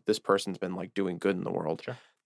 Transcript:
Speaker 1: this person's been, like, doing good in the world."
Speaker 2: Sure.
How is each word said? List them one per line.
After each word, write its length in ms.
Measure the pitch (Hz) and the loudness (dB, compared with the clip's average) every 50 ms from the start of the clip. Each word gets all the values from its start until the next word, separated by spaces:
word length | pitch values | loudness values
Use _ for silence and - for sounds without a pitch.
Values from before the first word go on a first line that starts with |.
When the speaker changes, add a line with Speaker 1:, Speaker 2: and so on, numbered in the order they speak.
| - | 0
Speaker 1:
this 140 | - 107 - | 0 0 2
person's 380 | - - 98 98 - 98 90 | 4 2 2 2 2 0 -4
been, 180 | - 95 90 92 | -4 -4 -4 -4
like, 180 | 92 92 90 - | -4 -8 -6 -2
doing 240 | 98 98 92 87 | 0 0 0 0
good 180 | 85 - 98 98 | 0 2 2 2
in 80 | 90 - | 2 0
the 80 | 87 | -2
world." 300 | 90 85 82 78 82 - - | -2 -2 0 -2 -2 -4 -4
Speaker 2:
Sure. 140 | - 131 - - _ _ _ _ | -8 -10 -10 -12 _ _ _ _